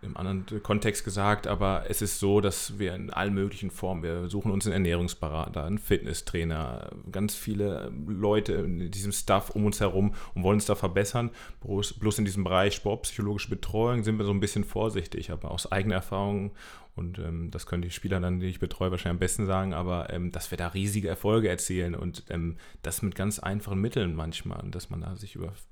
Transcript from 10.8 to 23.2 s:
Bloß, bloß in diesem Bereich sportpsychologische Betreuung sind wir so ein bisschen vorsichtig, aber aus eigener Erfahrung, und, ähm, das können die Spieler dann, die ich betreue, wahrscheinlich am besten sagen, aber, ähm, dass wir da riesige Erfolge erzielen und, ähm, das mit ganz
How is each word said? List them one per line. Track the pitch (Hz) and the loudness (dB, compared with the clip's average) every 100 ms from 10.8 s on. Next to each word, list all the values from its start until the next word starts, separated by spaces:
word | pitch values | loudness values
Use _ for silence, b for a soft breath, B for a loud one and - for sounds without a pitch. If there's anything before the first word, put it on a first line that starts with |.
| 92 92 104 120 117 B B B | 2 2 2 2 -2 B B B
Bloß, | - 98 101 | -4 -2 -2
bloß | - 104 101 | 0 2 4
in | 104 | 2
diesem | 98 | 2
Bereich | 90 92 101 | 4 6 6
sportpsychologische | 101 104 110 - - 101 104 - | 4 0 0 -2 -2 -2 -2 -2
Betreuung | 92 - 107 117 120 | -4 0 2 2 4
sind | 107 110 | 2 2
wir | 101 | 4
so | |
ein | 98 | 2
bisschen | 101 104 | 2 0
vorsichtig, | 101 - 110 98 90 - - | 0 2 2 0 -4 -6 -6
aber | 85 80 | -6 -4
aus | 90 - | -4 0
eigener | 95 101 | 2 2
Erfahrung, | 95 - 98 101 101 98 B B B B - | 2 0 -2 0 0 -2 B B B B -8
und, | 87 87 | -6 -4
ähm, | 82 82 82 | -4 -4 -4
das | 87 | -6
können | - 87 | -4 -4
die | 87 | -2
Spieler | - 92 95 | -4 -2 0
dann, | 90 90 | 2 0
die | 92 | -2
ich | 87 | -2
betreue, | 87 - 92 | -4 0 0
wahrscheinlich | 90 87 87 | 0 0 2
am | |
besten | 90 - 98 | 0 2 2
sagen, | 95 95 | 2 2
aber, | 80 90 87 - | 0 0 -2 -2
ähm, | 87 87 | -4 -4
dass | 90 - | -4 -6
wir | 85 | -4
da | 85 | -4
riesige | 92 98 104 95 | 0 0 0 -2
Erfolge | 92 101 113 107 | 0 4 4 4
erzielen | 90 - 92 87 | 2 0 0 0
und, | 85 87 80 - | -2 -4 -6 -6
ähm, | 85 82 80 B B | -2 -2 -4 B B
das | - - | -6 -2
mit | 101 | -2
ganz | - | 0